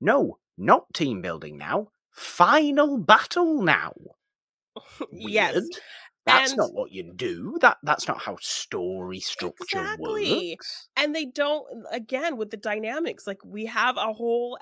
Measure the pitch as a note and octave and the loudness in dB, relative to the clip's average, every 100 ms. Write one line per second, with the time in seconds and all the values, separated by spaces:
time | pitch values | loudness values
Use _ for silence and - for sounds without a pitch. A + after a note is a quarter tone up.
0 | B2+ C4+ E3+ - _ - A2+ C4+ - - | 2 2 2 -4 _ -2 6 6 4 -4
1 | C#3 G2 F2 D#2+ D2+ C#2+ D2+ F3+ G#3+ _ | -2 -2 -4 -6 -10 -10 -4 -4 -4 _
2 | _ - - - F#3 D4 D4 C#4+ D4 C4 | _ -14 -10 6 8 8 6 4 4 2
3 | D3+ E4 - F4 E4 D4 F3 G2 D#2 - | 6 6 6 2 2 4 2 2 0 -12
4 | - _ _ _ _ _ _ - - - | -20 _ _ _ _ _ _ -20 -18 -14
5 | - F3+ G#3 G#3 E3+ F3+ E4 - - - | -12 -10 -2 0 2 0 -4 -12 -16 -20
6 | - _ - B3+ C4+ C4 C3+ G#2 G2 F#2+ | -20 _ 4 4 4 0 -2 -2 -8 -8
7 | E2+ F2+ A#2 E2 E3+ E4 C3+ - D3 D3+ | -12 -6 -6 -4 -6 4 4 4 -2 0
8 | - - A2 F2 - - - F#2+ F2+ F#2+ | 0 -4 -6 -10 -8 -8 -6 -4 -4 -6
9 | F#2 F#2 - - F2+ - - G4 F#4+ A4 | -8 -8 -10 -6 -8 -8 -8 -6 -4 -6
10 | A#4 G#4+ E4+ F4 F4 - - - - C4+ | -4 -2 0 0 -2 -10 -14 -14 -8 -2
11 | D4+ D#4+ C4 C#4+ C#4+ D4+ - A#3 - A#3+ | -2 -2 -6 -2 -2 -2 -6 -14 -8 -10
12 | A3 B3+ E4 A#3+ G#3+ G#3 G#3+ G#3+ A3 D4 | -6 -4 -4 -4 -6 -6 -6 -4 -4 -4
13 | E4+ - G3+ G3 F3+ G#3 A3 A3+ B3 B3 | -6 -6 -10 -10 -12 -10 -4 0 0 0
14 | A3 A3 A#3 A#3+ A#3+ B3 | -4 -4 -2 -2 -2 -6